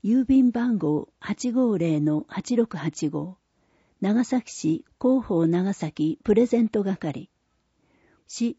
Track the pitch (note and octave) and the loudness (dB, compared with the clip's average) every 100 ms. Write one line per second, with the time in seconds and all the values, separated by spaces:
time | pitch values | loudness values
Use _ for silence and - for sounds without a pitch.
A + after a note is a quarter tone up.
0 | G3 A#3+ B3+ C4+ B3 A#3 A#3+ A3 D#3 D3+ | 0 2 4 4 4 2 0 0 0 -2
1 | - _ - G#3 B3 A#3+ B3+ G3 E3+ D#3 | -4 _ -8 -6 -2 0 2 2 2 2
2 | D3+ D3+ - - - A#3+ A3+ E3 D#3 - | 2 0 -4 -8 -2 0 0 -2 -6 -4
3 | D3+ D3+ D#3 F#3 _ _ _ _ _ - | -4 -4 -8 -12 _ _ _ _ _ -6
4 | F#3+ A3 B3 B3+ - - D#3+ D#3+ - - | -2 0 0 -2 -4 -6 -2 -2 -6 -4
5 | B3+ C4 A3+ F3 E3 F3 F#3+ G3+ D#3 - | 0 0 0 0 2 2 0 -4 -6 -4
6 | D3+ - - G#3 A#3+ A#3+ A3+ G#3+ G3 F#3 | -4 -2 0 2 4 2 0 0 -2 -4
7 | D#3+ C3+ E3 _ _ _ _ _ _ _ | -6 -8 -12 _ _ _ _ _ _ _
8 | _ _ - - A#3 | _ _ -16 -6 -4